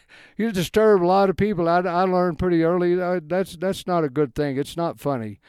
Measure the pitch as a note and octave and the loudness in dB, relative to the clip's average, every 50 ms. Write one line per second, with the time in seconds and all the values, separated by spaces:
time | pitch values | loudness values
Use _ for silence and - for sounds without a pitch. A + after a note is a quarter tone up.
0 | _ _ - - - - _ - G#3 A#3 G3 F#3 E3 - - - A3 A3 G#3 F#3 | _ _ -20 -20 -20 -18 _ -6 -6 -4 -2 -4 -4 0 2 4 6 6 6 4
1 | F3 F3 F#3 G3 G3 F#3+ F3 - G3 G#3+ G#3 F3 E3+ E3 E3+ F3+ F3+ F#3+ F3 F3 | 4 4 4 4 4 2 2 0 0 0 0 0 0 2 2 2 0 0 0 0
2 | F#3+ F#3+ F3+ F3+ F3+ F3+ E3 - F3+ F#3 F3 E3 E3 E3 F3+ F3+ F3 F3 F3 F#3 | 0 2 2 2 0 0 -2 -2 -2 0 2 2 2 2 2 2 2 0 0 0
3 | F3+ F3 F3+ F3+ D#3 D3 F3 F#3 F#3+ F#3 F3 D#3+ F3 F#3+ F#3+ - - F#3 F3+ E3+ | 0 -2 -2 -4 -4 -4 -2 -2 -2 -4 -8 -6 -6 -4 -4 -4 -4 -2 0 0
4 | D#3 C#3 B2 D3 D3+ B2+ - - D3 C#3+ C3 C3 C#3+ - - E3+ E3+ D#3+ A#2 A2 | 0 0 0 -2 -2 -2 -2 -4 -4 -2 -2 -4 -6 -6 -4 -4 -4 -4 -6 -6
5 | - C#3+ C#3 B2 A2 G#2+ G2+ - _ | -4 -4 -4 -4 -6 -10 -12 -14 _